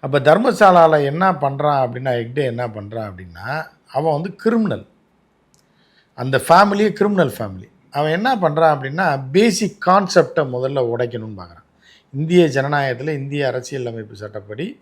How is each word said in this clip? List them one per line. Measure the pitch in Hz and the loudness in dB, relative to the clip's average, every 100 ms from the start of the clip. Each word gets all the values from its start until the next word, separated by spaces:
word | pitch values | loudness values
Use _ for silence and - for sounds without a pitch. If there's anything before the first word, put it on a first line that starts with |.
அப்ப | 135 139 | -2 0
தர்மசாலால | 135 175 254 208 202 180 165 156 | 4 4 4 4 6 8 6 4
என்ன | 139 151 190 | 0 0 0
பண்றான் | 160 139 139 147 143 | 0 -4 -2 -2 0
அப்படின்னா, | 127 123 131 120 | -2 -4 -4 -4
ஹெக்டே | 117 131 | -4 -4
என்ன | 135 117 123 | -4 -4 -8
பண்றான் | 107 101 113 107 | -10 -12 -10 -12
அப்படின்னா, | 90 90 85 104 147 - _ _ | -14 -18 -16 -10 -10 -10 _ _
அவன் | 131 160 147 | -4 -2 -2
வந்து | 180 180 | -4 -4
கிரிமினல், | 226 233 208 113 104 _ _ _ _ _ _ _ _ _ _ _ _ - | 0 0 0 -4 -10 _ _ _ _ _ _ _ _ _ _ _ _ -10
அந்த | 127 135 | -2 -2
ஃபேமிலியே | - 170 208 202 214 | 6 6 6 4 0
கிரிமினல் | - 208 196 147 - | 2 0 2 0 0
ஃபேமிலி. | 110 92 92 _ _ | -10 -10 -18 _ _
அவன் | 143 151 165 | -4 -2 0
என்ன | 233 247 | 0 0
பண்றான் | 170 156 160 | 0 2 2
அப்படின்னா, | 143 131 151 185 139 131 | 2 -4 -4 -2 -2 0
பேசிக் | 160 233 185 208 - - | 2 2 2 -4 -4 2
கான்செப்டை | 190 190 185 156 - 139 | 2 4 2 2 0 -4
முதல்ல | 123 131 139 120 | -4 -4 -2 -2
உடைக்கணும்னு | 117 123 117 110 101 | -2 -6 -6 -12 -16
பார்க்குறான். | 87 80 _ _ _ _ _ | -18 -20 _ _ _ _ _
இந்திய | 135 160 180 165 | -8 0 4 4
ஜனநாயகத்துல, | 135 139 147 139 120 147 | 2 -2 -2 -2 -4 -6
இந்திய | 147 139 143 135 | -8 -6 -4 -4
அரசியல் | 123 127 135 120 | -4 -8 -10 -8
அமைப்பு | 113 104 104 | -10 -14 -16
சட்டப்படி | 104 104 101 107 185 - | -14 -14 -12 -10 -10 -12